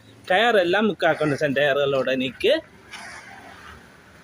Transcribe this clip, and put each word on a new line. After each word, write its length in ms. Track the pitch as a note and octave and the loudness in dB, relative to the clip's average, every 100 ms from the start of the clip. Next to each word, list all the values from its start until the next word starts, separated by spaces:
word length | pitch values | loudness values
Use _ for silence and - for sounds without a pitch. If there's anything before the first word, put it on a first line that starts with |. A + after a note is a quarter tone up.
| - - - | -20 -20 -2
டயர் 300 | F#3 A#3+ G#3+ | 2 4 2
எல்லாம் 320 | F3 F#3+ A3 | 2 2 0
முக்கா 240 | E3 E3+ | 2 0
கண்டிஷன் 420 | D3 D3+ C3+ D3+ C3+ | 2 0 0 0 2
டயர்களோட 600 | D3 C#3 C#3 C#3 B2+ C3 | 2 2 0 0 0 -2
நிக்கு. 360 | C3 - G3 D#4+ - - - - - - - - - - - - - - - - | -4 -2 0 0 -2 -20 -20 -18 -16 -18 -20 -20 -20 -20 -20 -20 -20 -20 -20 -20